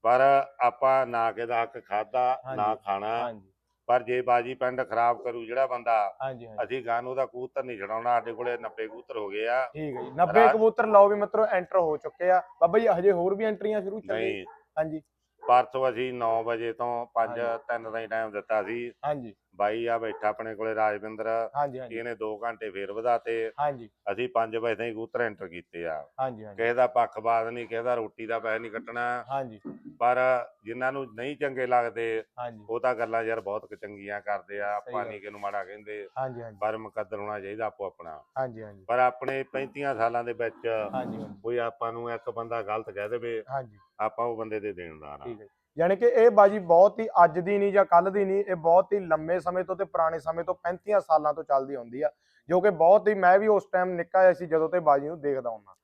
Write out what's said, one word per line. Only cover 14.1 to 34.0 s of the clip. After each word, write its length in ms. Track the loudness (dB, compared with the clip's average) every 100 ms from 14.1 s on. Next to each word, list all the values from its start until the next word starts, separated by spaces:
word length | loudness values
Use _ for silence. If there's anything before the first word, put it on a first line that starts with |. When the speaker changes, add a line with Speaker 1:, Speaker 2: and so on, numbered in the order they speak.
| -2
Speaker 1:
ਨਹੀਂ। 280 | -2 -4 -10 -18 _ -4
Speaker 2:
ਹਾਂਜੀ। 240 | -4 -4 _ _ _ _ 4
Speaker 1:
ਪਰਸੋਂ 420 | 6 6 0 0
ਅਸੀਂ 240 | 0 -4
ਨੌ 280 | -2 0 0
ਵਜੇ 300 | -2 -4 -4
ਤੋਂ 340 | -4 -4 -4 -4
ਪੰਜ, 260 | -2 -2 -2
Speaker 2:
ਹਾਂਜੀ। 180 | -4 -4 -6
Speaker 1:
ਤਿੰਨ 220 | -8 -6
ਤਾਈਂ 180 | -8 -6
ਟਾਈਮ 220 | -4 -4
ਦਿੱਤਾ 320 | -8 -2 -2
ਸੀ। 300 | -2 -6 -8 -8
Speaker 2:
ਹਾਂਜੀ। 300 | -6 -6 -8 -18 _
Speaker 1:
ਬਾਈ 320 | -4 -2 0 -2
ਆ 120 | -2
ਬੈਠਾ 300 | -2 -2 -2
ਆਪਣੇ 260 | -2 -8
ਕੋਲੇ 200 | -6 -4
ਰਾਜਵਿੰਦਰ, 760 | 0 0 0 -8 -6 -2 -2 -2 -4
Speaker 2:
ਹਾਂਜੀ, 240 | -4 -6
ਹਾਂਜੀ। 160 | -10 -8
Speaker 1:
ਇਹਨੇ 180 | -8
ਦੋ 240 | -8 -8 -6
ਘੰਟੇ 260 | -8 -6 -8
ਫੇਰ 220 | -8 -8
ਵਧਾਤੇ। 600 | -4 0 0 0 -4 -4 -4
Speaker 2:
ਹਾਂਜੀ। 300 | -4 -4 -16 _ -8
Speaker 1:
ਅਸੀਂ 160 | -4 -2
ਪੰਜ 280 | -2 -2 -2
ਵਜੇ 180 | -4
ਤਾਈਂ 180 | -4 -6
ਕਬੂਤਰ 280 | -8 -8 -4
ਐਂਟਰ 280 | -4 -6 -12
ਕੀਤੇ 380 | -14 -14 -10 -6
ਆ। 200 | -8 -10 -8
Speaker 2:
ਹਾਂਜੀ, 240 | -8 -8
ਹਾਂਜੀ। 180 | -16 -2
Speaker 1:
ਕਿਸੇ 120 | 0
ਦਾ 120 | 2 2
ਪੱਖਪਾਤ 600 | 4 0 -2 0 0 -2
ਨਹੀਂ, 220 | -6 -6
ਕਿਸੇ 140 | -4
ਦਾ 120 | -2
ਰੋਟੀ 320 | -2 -4 -10 -6
ਦਾ 120 | -4
ਪੈਸਾ 200 | -4 -6
ਨਹੀਂ 120 | -6
ਕੱਟਣਾ। 540 | -12 -10 -6 -4 -6 -6
Speaker 2:
ਹਾਂਜੀ। 300 | -8 -8 -12 -16 -16 -20 0
Speaker 1:
ਪਰ 200 | 2 4 2 2 -2 _
ਜਿਨ੍ਹਾਂ 280 | -12 -4 -4
ਨੂੰ 220 | -4 -10
ਨਹੀਂ 220 | -10 -10 -6
ਚੰਗੇ 300 | -6 -2 2
ਲੱਗਦੇ, 580 | 2 2 -4 -4 -4 -6 -12
Speaker 2:
ਹਾਂਜੀ। 260 | -12 -12 -6
Speaker 1:
ਉਹ 100 | -2
ਤਾਂ 140 | 0
ਗੱਲਾਂ 280 | 0 -2 -2
ਯਾਰ 180 | -2 -4
ਬਹੁਤ 260 | -4 -8 -8
ਕੁ 100 | -16
ਚੰਗੀਆਂ 440 | -14 -14